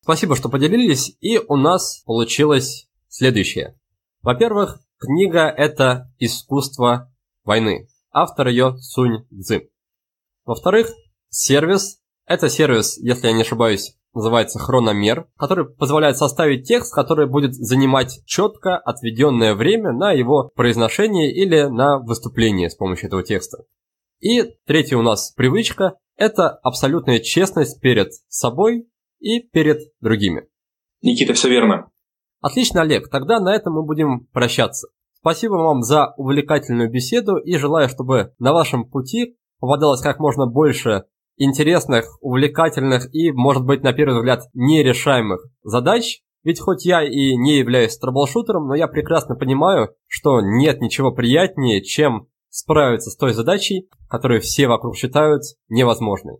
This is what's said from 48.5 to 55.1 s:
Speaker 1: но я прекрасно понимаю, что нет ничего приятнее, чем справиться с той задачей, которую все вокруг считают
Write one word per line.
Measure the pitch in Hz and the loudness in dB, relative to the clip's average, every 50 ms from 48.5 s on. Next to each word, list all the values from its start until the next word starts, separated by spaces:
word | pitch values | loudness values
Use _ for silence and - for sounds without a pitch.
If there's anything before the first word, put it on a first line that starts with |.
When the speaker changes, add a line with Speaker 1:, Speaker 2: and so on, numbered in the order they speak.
| 208 175 151 | -4 -4 -2
Speaker 1:
но | 135 139 | -2 -2
я | 151 165 151 | -2 -2 -2
прекрасно | 151 151 147 151 165 160 156 - 127 | -2 -4 -2 0 0 0 0 -2 -8
понимаю, | 127 139 127 135 135 151 185 196 156 110 101 _ _ _ _ | -6 -2 0 0 2 2 2 4 2 0 -2 _ _ _ _
что | - - _ 151 135 120 | -12 -2 _ 4 4 4
нет | 101 98 104 120 139 156 135 131 | 4 4 2 4 4 4 2 0
ничего | 123 110 - - 135 131 127 | -4 -4 -2 0 -2 -2 0
приятнее, | 127 120 117 131 156 185 185 185 - 135 123 107 98 | 0 0 2 4 4 2 2 0 -2 0 0 0 0
чем | 95 - - - 151 143 120 107 - _ _ _ _ _ | -2 -4 -2 0 2 2 0 -2 -8 _ _ _ _ _
справиться | - - - - 156 151 147 127 120 107 - 113 | -16 -16 -4 0 2 4 4 4 2 -2 -4 -8
с | - | -6
той | _ - 131 110 | _ -2 -2 0
задачей, | 107 117 160 185 202 196 - 202 185 - _ _ _ - _ | 0 0 0 0 0 -2 -4 -4 -6 -6 _ _ _ -16 _
которую | - 120 - 127 120 110 | -10 -4 0 0 0 0
все | - - - - 139 | 0 -2 0 0 2
вокруг | 127 117 110 - 120 101 | 2 2 0 -2 -6 -8
считают | - - 127 | -6 -8 -2